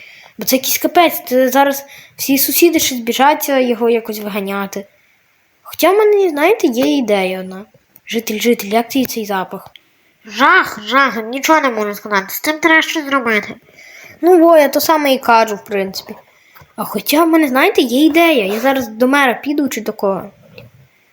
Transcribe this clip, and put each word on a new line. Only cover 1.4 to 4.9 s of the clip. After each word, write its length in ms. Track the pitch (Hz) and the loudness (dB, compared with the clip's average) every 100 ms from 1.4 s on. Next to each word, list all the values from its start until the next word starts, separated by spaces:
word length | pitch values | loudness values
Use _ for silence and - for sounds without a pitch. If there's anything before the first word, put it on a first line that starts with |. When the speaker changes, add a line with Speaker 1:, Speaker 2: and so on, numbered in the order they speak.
| 262 | 2
Speaker 1:
зараз 360 | 269 277 277 - - - - | 2 0 -2 -10 -20 -20 -8
всі 220 | - 277 | -2 0
сусіди 420 | 285 - 339 311 | 0 2 2 2
ще 160 | - 247 | -2 -4
збіжаться 640 | 226 233 277 302 294 269 | -4 2 2 2 0 0
його 300 | 247 220 233 | 0 0 0
якось 300 | 226 220 214 | -2 -4 -10
виганяти. 680 | 208 202 196 196 196 196 196 | -8 -8 -6 -6 -6 -10 -14